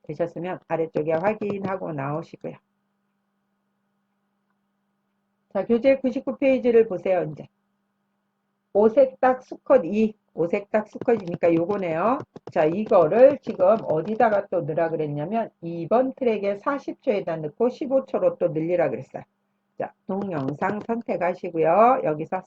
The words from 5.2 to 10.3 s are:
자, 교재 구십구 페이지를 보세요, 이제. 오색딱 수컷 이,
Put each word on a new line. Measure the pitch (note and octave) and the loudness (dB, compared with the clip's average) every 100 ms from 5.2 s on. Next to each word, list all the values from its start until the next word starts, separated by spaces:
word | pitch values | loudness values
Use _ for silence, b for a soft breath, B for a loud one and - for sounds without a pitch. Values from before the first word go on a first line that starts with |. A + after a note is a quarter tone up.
| _ _ _ | _ _ _
자, | G3+ F#3+ | -6 0
교재 | A#3 C4+ C4+ | 2 4 2
구십구 | C4 C4 C4+ A#3 | 0 -4 -8 0
페이지를 | C4+ C4 A#3+ A3+ A3 | 2 2 4 4 4
보세요, | F3+ - F3+ | 0 0 0
이제. | D#3 C#3+ D3 _ _ _ _ _ _ _ _ _ _ _ _ | -2 -10 -18 _ _ _ _ _ _ _ _ _ _ _ _
오색딱 | G3 A3 A3 C4 - B3+ B3+ | 2 4 4 2 2 0 0
수컷 | - - - D4 E3 | -6 -20 2 2 2
이, | G#3 A3 - _ | 0 0 -2 _